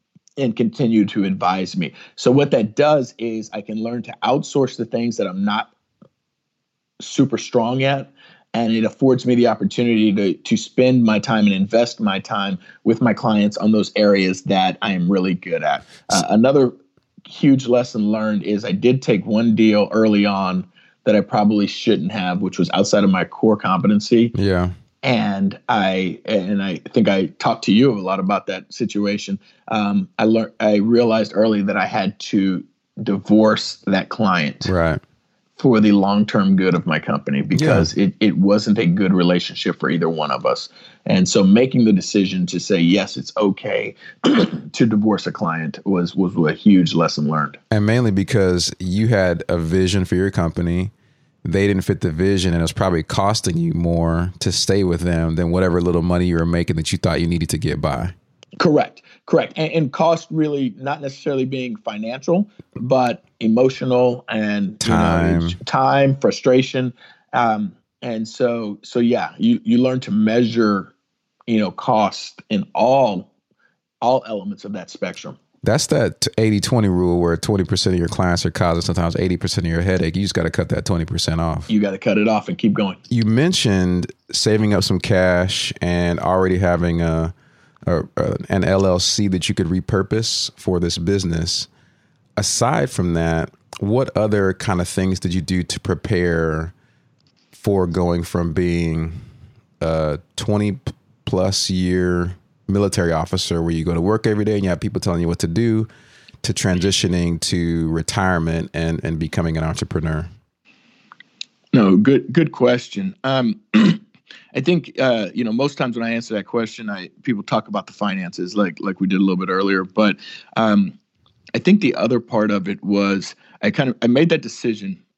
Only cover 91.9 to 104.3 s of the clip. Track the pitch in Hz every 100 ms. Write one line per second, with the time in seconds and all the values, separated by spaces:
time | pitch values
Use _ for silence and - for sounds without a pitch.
91.9 | _ _ _ _ - 107 - 123 151 139
92.9 | - 87 85 82 80 - _ _ - 98
93.9 | 123 135 - 110 104 95 - - 90 85
94.9 | - 95 92 90 90 76 92 80 - -
95.9 | 87 - 92 87 82 80 78 80 - _
96.9 | _ _ _ _ _ _ - 107 98 90
97.9 | 87 87 85 85 90 85 82 87 85 82
98.9 | 80 80 82 - - - _ _ - 82
99.9 | 80 78 73 _ - - 104 104 92 -
100.9 | - _ _ - 95 92 - - 92 90
101.9 | 90 90 90 87 92 _ _ - 101 98
102.9 | - 85 80 82 92 - 85 85 82 80
103.9 | 82 92 110 110